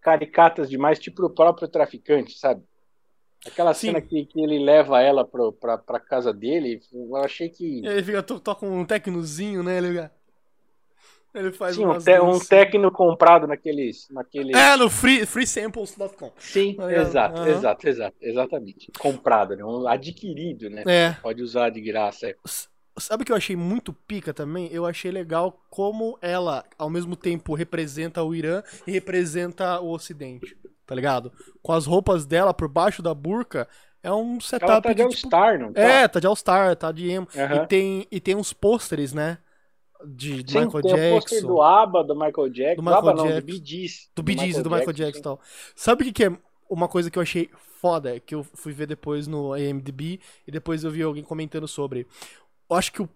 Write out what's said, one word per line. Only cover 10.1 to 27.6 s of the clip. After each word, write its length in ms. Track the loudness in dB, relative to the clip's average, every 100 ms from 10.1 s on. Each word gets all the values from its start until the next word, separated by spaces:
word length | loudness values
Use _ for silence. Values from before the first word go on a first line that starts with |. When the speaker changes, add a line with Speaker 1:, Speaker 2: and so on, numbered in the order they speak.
| _ _ _ _ _ _ _ _ _ _ _ _
Speaker 2:
ele 180 | -8 -8
faz 240 | -4 -6 -2
Speaker 1:
Sim, 100 | 0
um 40 |
Speaker 2:
umas 140 | 2
Speaker 1:
te-, 160 | 6 8
um 120 | 8
Speaker 2:
danças. 60 | 4
Speaker 1:
tecno 520 | 6 8 8 6 2
comprado 560 | 4 4 8 10 10 6
naqueles, 600 | -4 -4 -4 -4 -6 -16
naqueles 440 | -14 -10 -8 0 6
Speaker 2:
É, 200 | 6 6
no 140 | 4
free, 360 | 2 2 4 2
freesamples 680 | -2 -4 -2 -6 -8 -12 -10
dot 200 | -12 -10
com. 160 | -20 _
Speaker 1:
Sim, 380 | -4 0 0 -2
Speaker 2:
Tá 100 | -2
ligado? 220 | 0 2
Speaker 1:
exato, 340 | 4 2 0
Speaker 2:
Aham. 80 | 0
Speaker 1:
exato, 400 | 2 2 0 -2
exato, 280 | -2 -4 _
exatamente. 680 | -6 -4 -2 -4 -8 -20 -20 -4
Comprado, 560 | -4 -2 2 2 2 -4
né? 80 | -8
Um 220 | -6 -2
adquirido, 840 | -2 -4 -14 -12 -10 -10 -10 -12
né? 140 | -10 2
Speaker 2:
É. 280 | 4 4 -2
Speaker 1:
Pode 200 | -8 -6
usar 280 | -4 0 -2
de 100 | -2
graça, 460 | -6 -2 -2 -4 -12
é. 80 | -12 -12
Speaker 2:
S-, 220 | -12 -14 _ _ -16
sabe 260 | -8 -6
o 20 | 0
que 60 |
eu 40 | -2
achei 200 | 0 -4
muito 380 | -4 -4 -6
pica 400 | -18 _ -10 -10
também? 360 | -10 -8 -8 -8
Eu 140 | -6 -8
achei 240 | -6 -8
legal 540 | -8 -6 -4 -4 -6 _
como 480 | -6 -4 -4 -8 -6
ela, 420 | -6 -4 -4 -6 -8 _
ao 120 | -6
mesmo 260 | -6 -6 -6
tempo, 400 | -4 -6 -6
representa 680 | -6